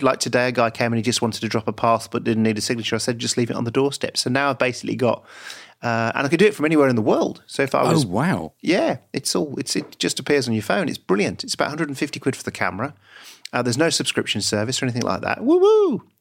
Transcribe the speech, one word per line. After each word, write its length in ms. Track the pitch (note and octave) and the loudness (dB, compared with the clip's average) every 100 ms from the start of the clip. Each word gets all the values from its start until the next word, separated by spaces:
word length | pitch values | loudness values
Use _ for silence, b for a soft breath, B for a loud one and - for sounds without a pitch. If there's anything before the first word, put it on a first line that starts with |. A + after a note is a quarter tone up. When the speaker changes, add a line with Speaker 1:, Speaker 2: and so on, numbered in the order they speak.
Speaker 1:
like, 160 | C3 - | 2 0
today, 300 | - B2 B2 | 0 2 2
a 40 | |
guy 160 | B2 A#2 | 2 0
came 240 | - A#2+ | 2 0
and 40 | A#2 | 0
he 60 | |
just 200 | A2 A2+ | 0 0
wanted 180 | A2+ - | 0 -2
to 80 | A2 | -2
drop 200 | A2+ - | -2 -2
a 40 | |
parcel 360 | G#2+ A#2 A2+ - | 0 2 2 0
but 140 | A#2 | -4
didn't 180 | A#2 A2 | 0 2
need 160 | A2 G#2+ | 2 0
a 20 | |
signature. 360 | G#2 A#2+ A2 A2+ | -2 -4 -2 -2
I 20 | |
said, 220 | - A#2 | -2 -2
"Just 160 | A#2+ - | -2 -2
leave 120 | A#2+ | -2
it 60 | |
on 80 | - | -2
the 80 | A#2 | -2
doorstep." 460 | C3 C#3 C#3 - - | 0 0 -2 -6 -4
So 140 | B2+ | -2
now 200 | C3 C#3 | 0 0
I've 80 | B2 | 0
basically 380 | B2+ A#2+ G#2+ A2+ | -2 -2 -6 0
got, 280 | B2 - B B B B B B | 0 0 B B B B B B
uh, 300 | A#2+ A2+ A2+ B2 | -2 0 0 0
and 100 | C#3 | 0
I 20 | |
could 120 | D#3+ | 4
do 40 | G#3 | 4
it 100 | - | 4
from 80 | |
anywhere 240 | D3+ D#3 C#3 | 2 4 4
in 80 | A#2 | 4
the 60 | |
world. 420 | G#2+ B3+ - - - | 2 2 0 -6 -8
So 160 | - | -4
if 100 | C#3 | 0
I 100 | - | 2
Speaker 2:
Oh, 100 | C3 | 2
Speaker 1:
was 120 | D#3+ | 2
Speaker 2:
wow. 500 | A2 G2 E3 G#2+ D#2+ _ | 2 0 0 -2 -4 _
Speaker 1:
Yeah, 340 | - F#3 - C3+ _ | 0 0 0 -4 _
it's 240 | - - F#3 | -6 -2 -2
all, 200 | D3+ - | -2 -4
it's, 180 | - - | -4 -4
it 200 | - - | -6 -4
just 180 | - - | -4 -2
appears 300 | C3 C#3+ B2 | 0 2 2
on 60 | |
your 80 | A2 | -2
phone. 240 | - G3+ D3+ | 0 0 -2
It's 100 | - | -4
brilliant. 460 | - G3 D#3 - | -2 0 0 -4
It's 100 | - | -6
about 120 | - D3 | -4 -2
a 20 | |
hundred 180 | D3+ D#3 | -2 -6
and 100 | C3+ | -4
fifty 220 | - C3+ | -6 -4
quid 160 | C#3 | -4
for 80 | B2+ | -4
the 80 | - | -6
camera. 440 | - F#2+ F#2 C#3 - B B B B B | -4 -4 -4 -8 -10 B B B B B
Uh, 100 | B2+ | -2
there's 160 | B2 A#2 | 0 2
no 120 | E3 | 2
subscription 500 | D3+ C#3 - G#2+ G#2+ | 2 0 -2 -2 -2
service 420 | - G#2 A2 B2+ | 0 0 0 -2
or 40 | C3 | -2
anything 160 | A#2 | -2
like 180 | G#2 F#2+ | -2 -2
that. 240 | - - | -2 0
Woo 160 | A#3 F4 | 2 6
woo! 420 | G4+ A4 G4 G#3 - _ | 6 6 4 0 -6 _